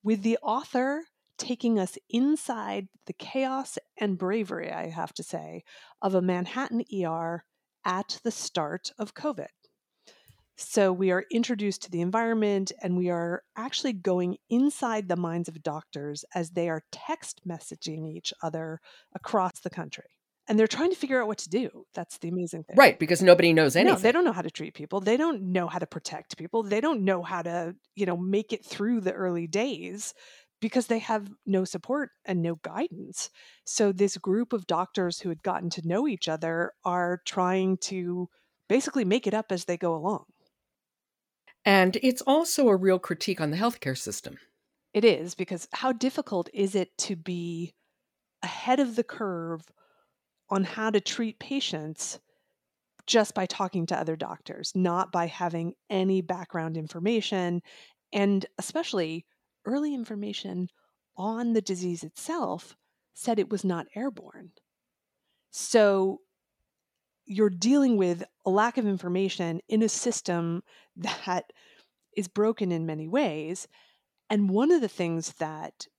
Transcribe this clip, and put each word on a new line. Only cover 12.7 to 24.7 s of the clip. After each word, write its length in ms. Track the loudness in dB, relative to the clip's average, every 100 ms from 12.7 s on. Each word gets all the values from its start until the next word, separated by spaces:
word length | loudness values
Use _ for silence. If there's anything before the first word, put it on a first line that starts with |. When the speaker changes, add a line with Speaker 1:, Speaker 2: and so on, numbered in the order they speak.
| -6
Speaker 1:
and 160 | -2 0
we 140 | 0
are 320 | 0 -2 -6 _ -12
actually 380 | -8 -4 -4
going 420 | -2 0 0 0 -4 _
inside 600 | 2 2 2 -2 -2 -2
the 80 | -2
minds 320 | -2 -4 -6
of 120 | -6
doctors 640 | -8 -8 -10 -10 -10 -10 -8
as 160 | -6 -4
they 180 | -2 -2
are 160 | -4 _
text 480 | -16 -8 -8 -8 -12 -10
messaging 640 | -10 -12 -12 -10 -8 -10
each 240 | -8 -10 -6
other 380 | -6 -6 -8 -10 -14 -20 _
across 460 | -14 0 0 0 -4
the 100 | -10
country. 340 | -8 -10 -12 -18 _ _ _ 0
And 80 | 4
they're 120 | 4
trying 220 | 4 0
to 60 | 0
figure 240 | 0 0
out 60 | 0
what 120 | -6
to 100 | -2
do. 380 | -2 -2 -8 -14
That's 260 | -12 -12 -10
the 100 | -4
amazing 340 | -4 -4 -8
thing. 140 | 4 6
Speaker 2:
Right, 200 | 6 4
because 200 | 0 6
nobody 320 | 10 10 10
knows 220 | 8 6
Speaker 1:
No, 60 | 8
Speaker 2:
anything. 220 | 6 6
Speaker 1:
they 100 | 6
don't 120 | 6
know 80 | 4
how 100 | 0
to 80 | -6
treat 240 | -8 -12